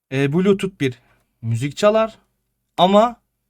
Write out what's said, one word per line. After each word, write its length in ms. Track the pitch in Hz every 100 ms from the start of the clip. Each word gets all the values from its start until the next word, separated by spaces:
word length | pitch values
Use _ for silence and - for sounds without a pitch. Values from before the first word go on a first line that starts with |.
| -
Ee, 200 | 135 139
Bluetooth 480 | 165 190 196 190 -
bir 180 | 135 - _ _ _ _
müzik 340 | 113 113 147 -
çalar 420 | 208 214 220 - _ _ _ _ _ -
ama 420 | 180 202 240 233 _ _ _